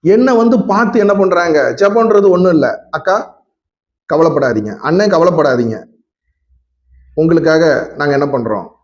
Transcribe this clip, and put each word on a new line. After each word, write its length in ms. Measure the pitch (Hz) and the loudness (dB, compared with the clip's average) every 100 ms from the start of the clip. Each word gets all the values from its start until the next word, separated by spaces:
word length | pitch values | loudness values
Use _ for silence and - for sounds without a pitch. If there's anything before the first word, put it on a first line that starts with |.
என்ன 340 | 156 214 254 | 2 2 2
வந்து 320 | 240 226 240 - | 2 2 0 0
பார்த்து 320 | 202 226 220 | -2 0 0
என்ன 160 | 202 | 0
பண்றாங்க? 600 | 202 190 180 170 151 127 123 | 2 0 0 0 0 0 0
ஜெபம்ன்றது 520 | 196 214 226 208 202 | 0 2 2 2 4
ஒண்ணும் 240 | 180 185 | 2 2
இல்ல. 340 | 165 131 101 - | 2 0 -4 -10
அக்கா 540 | 156 156 202 - - _ _ _ _ _ _ _ | -8 -4 -4 -4 -18 _ _ _ _ _ _ _
கவலைப்படாதீங்க, 640 | 147 165 143 135 110 104 101 | 0 0 0 -2 -2 -6 -8
அண்ணன் 340 | 139 170 208 | -4 0 0
கவலைப்படாதீங்க, 720 | 175 175 165 147 123 117 110 - _ _ _ _ _ _ _ _ _ _ _ _ | 2 0 2 0 0 -2 -6 -14 _ _ _ _ _ _ _ _ _ _ _ _
உங்களுக்காக 800 | - 165 165 151 160 165 131 - - | -2 2 2 2 2 2 0 -4 -6
நாங்க 220 | 147 139 | -2 0
என்ன 200 | 143 139 | -2 -4
பண்றோம்? 380 | 113 104 85 _ | -4 -6 -8 _